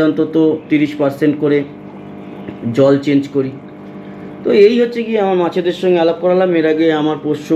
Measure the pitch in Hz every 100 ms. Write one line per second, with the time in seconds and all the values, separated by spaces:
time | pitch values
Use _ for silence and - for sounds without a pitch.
0 | 156 156 151 165 156 156 - 151 147 147
1 | 139 - 147 147 151 143 143 - - -
2 | - - - - - - 117 117 135 139
3 | 143 139 139 139 131 - - - - -
4 | - - - - - 233 208 240 233 240
5 | 226 220 196 185 170 185 175 165 185 175
6 | 165 165 180 185 185 170 156 156 165 156
7 | 151 147 151 147 -